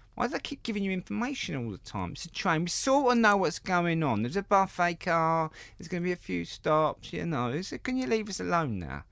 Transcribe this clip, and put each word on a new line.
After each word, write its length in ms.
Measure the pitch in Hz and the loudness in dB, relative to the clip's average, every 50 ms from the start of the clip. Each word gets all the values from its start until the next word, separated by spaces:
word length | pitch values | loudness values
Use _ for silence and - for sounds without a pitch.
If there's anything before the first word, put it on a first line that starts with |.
| - - - | -20 -14 -4
Why 120 | - - | -4 -2
do 60 | 247 302 | -2 -2
they 60 | 302 | -6
keep 240 | - - 285 - - | -6 -8 -10 -8 -6
giving 200 | 233 208 208 196 | -6 -4 -2 -2
you 80 | 190 | -2
information 640 | 185 185 - - 202 208 233 277 277 - - - 156 | -2 -4 -4 -6 -4 -4 -4 -4 -4 -6 -6 -6 -6
all 160 | 131 117 113 | -4 -4 -6
the 60 | 95 | -6
time? 340 | - - - - 101 90 - | -8 -10 -8 -6 -6 -6 -6
It's 140 | - - - | -6 -10 -12
a 40 | - | -10
train. 340 | - - - 190 160 156 175 | -10 -4 -2 0 0 0 0
We 40 | |
sort 460 | 170 - - - 269 269 294 277 240 247 | 0 -2 0 2 4 4 4 6 4 4
of 60 | 233 | 6
know 180 | 226 208 202 | 6 6 6
what's 200 | 196 185 156 - - | 6 4 0 0 -2
going 440 | - - 185 175 170 170 165 165 160 | -2 0 2 2 2 2 2 2 2
on. 200 | 139 113 104 113 | 2 2 2 0
There's 120 | 123 156 | 0 -2
a 60 | 202 196 | -4 0
buffet 520 | - 202 190 190 190 - - 175 175 170 - | 4 4 4 4 2 0 0 0 0 0 -2
car. 500 | - 180 170 165 160 165 165 165 160 156 - - - - - | 0 2 2 4 4 4 2 2 0 -2 -4 -12 -18 -20 -18
There's 100 | - 175 | -16 -10
gonna 140 | 165 185 175 175 | -6 -4 -2 -2
be 80 | 180 | -2
a 60 | 180 | -2
few 260 | 175 - - 180 175 170 | -4 -4 -4 -4 -4 -4
stops, 720 | - - - - 160 151 156 156 143 - - - - - | -6 -10 -4 0 2 4 4 4 2 0 -4 -10 -8 -6
you 120 | 165 165 | -4 -4
know. 220 | 170 160 123 123 120 | -2 -2 0 0 -2
Is 200 | 127 165 190 - | -2 -4 -4 -6
it, 120 | - - - | -8 -6 -4
can 120 | 254 254 | -2 -2
you 100 | 262 262 | -2 0
leave 220 | 247 226 220 208 | 0 0 0 0
us 140 | 214 185 - | -4 -6 -6
alone 380 | 180 180 175 170 156 127 107 92 | -2 0 0 2 2 0 -2 -4
now? 260 | 85 65 67 73 - - | -4 -6 -8 -10 -10 -14